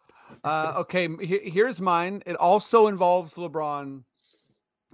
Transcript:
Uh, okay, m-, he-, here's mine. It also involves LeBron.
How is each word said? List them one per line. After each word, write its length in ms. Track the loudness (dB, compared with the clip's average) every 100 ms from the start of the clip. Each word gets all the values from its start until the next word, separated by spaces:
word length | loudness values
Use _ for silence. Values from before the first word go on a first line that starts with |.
| _ _ -20 -10
Uh, 300 | -4 -4 -2 -4
okay, 260 | -2 -2
m-, 140 | -2 -4
he-, 320 | -4 -4 -2
here's 300 | 0 0 0
mine. 420 | 0 0 0 -6 -8
It 100 | 0
also 500 | 4 4 4 4 4
involves 460 | 4 2 2 -2
LeBron. 680 | -10 -8 -6 -4 -6 -8 -14 -20 _ _ _ _ _ _ _ _